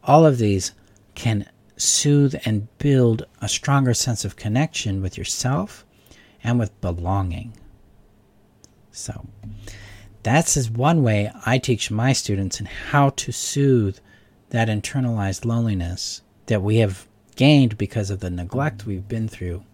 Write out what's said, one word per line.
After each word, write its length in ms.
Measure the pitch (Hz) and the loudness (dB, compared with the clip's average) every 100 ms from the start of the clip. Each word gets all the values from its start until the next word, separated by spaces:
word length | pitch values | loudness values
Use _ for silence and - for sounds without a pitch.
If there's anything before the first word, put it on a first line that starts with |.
All 220 | - 147 160 | 6 6 8
of 120 | 127 | 6
these 340 | 107 95 - - _ _ _ - | 2 2 -2 -12 _ _ _ -6
can 340 | 120 107 - _ _ - | -2 -2 -4 _ _ -4
soothe 580 | - - 147 143 139 - - | -2 2 4 4 4 0 -2
and 220 | 107 107 _ | -2 -4 _
build 480 | 143 135 120 113 - _ | 2 4 4 2 -4 _
a 80 | 104 | -6
stronger 460 | - - 139 131 117 | -4 0 2 2 0
sense 280 | - 110 | -2 -4
of 120 | 101 - | -6 -8
connection 640 | 110 113 156 - 104 95 | -2 0 0 -2 -4 -4
with 160 | 95 - | -4 -6
yourself 680 | - - 123 147 202 - _ _ _ - _ _ | -8 -4 -2 -2 -4 -12 _ _ _ -20 _ _
and 160 | 113 120 | -2 0
with 200 | 107 _ | -2 _
belonging. 760 | 92 85 87 98 92 82 120 107 - - _ _ _ _ _ _ _ _ _ _ _ | -6 -4 -2 -2 -2 -6 -10 -16 -20 -20 _ _ _ _ _ _ _ _ _ _ _
So 340 | - - - - - - - - - - - - - | -16 -12 -12 -14 -18 -16 -16 -16 -18 -20 -20 -20 -8
that's 360 | - 139 165 147 | 0 2 2 -2
is 120 | 120 | -2
one 320 | 113 139 170 | 0 2 4
way 300 | 123 107 104 - - | 4 2 -2 -6 -2
I 120 | 127 | 0
teach 320 | - 113 - | 0 -2 -2
my 240 | 107 123 | -2 0
students 460 | 127 - 98 98 - | 0 -2 -2 -4 -6
in 60 | 101 | -12
how 460 | - - 143 139 | -12 -2 2 2
to 200 | - - | 0 -8
soothe 680 | - - 143 139 123 101 - _ _ _ _ _ | -8 -6 0 4 4 2 -4 _ _ _ _ _
that 180 | 117 113 | -2 0
internalized 760 | 107 - 143 127 113 98 95 113 | -2 -4 -4 -2 -2 -2 -2 -2
loneliness 760 | 117 117 95 85 92 - - _ _ - | 0 0 0 -4 -6 -10 -12 _ _ -2
that 140 | 110 | 0
we 160 | 98 110 | 2 2
have 300 | 104 92 - _ _ - | 2 -2 -14 _ _ 2
gained 420 | 135 147 123 107 | 6 6 4 0
because 340 | 104 113 98 | -4 -4 -4
of 80 | 95 | -4
the 100 | 92 | -6
neglect 560 | 90 90 127 151 101 104 | -6 -6 -4 -4 -6 -8
we've 220 | 95 98 | -8 -6
been 200 | 113 110 | -6 -6
through 360 | - 90 85 - | -6 -8 -8 -12